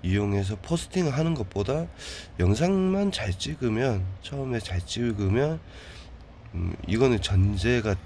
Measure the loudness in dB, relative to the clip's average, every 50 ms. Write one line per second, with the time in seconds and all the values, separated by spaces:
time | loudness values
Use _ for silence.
0 | 2 2 2 2 2 2 0 0 0 -2 -4 -6 -4 -4 -2 -2 -2 -2 -2 0
1 | 0 2 2 2 0 0 0 -2 -4 -4 -2 -2 0 0 0 -2 -2 -6 -10 -14
2 | -12 -12 -12 -12 -14 -14 -2 2 4 4 4 4 4 4 4 4 4 4 2 2
3 | 2 0 0 -2 -2 -2 -2 -4 -4 -6 -4 -2 0 0 2 2 2 2 2 0
4 | -2 -4 -6 -10 -10 -10 -6 -6 -4 -2 -2 -4 -2 -2 -4 -4 -4 -4 -4 -2
5 | 0 0 0 0 2 2 4 4 2 2 0 -4 -8 -14 -18 -18 -18 -16 -16 -16
6 | -16 -18 -18 -18 -18 -20 -20 -20 -18 -10 -6 -4 -2 -2 -4 -4 -4 -2 2 4
7 | 4 4 4 2 2 2 4 4 4 4 2 2 2 2 2 4 2 0 -2 -2
8 | -2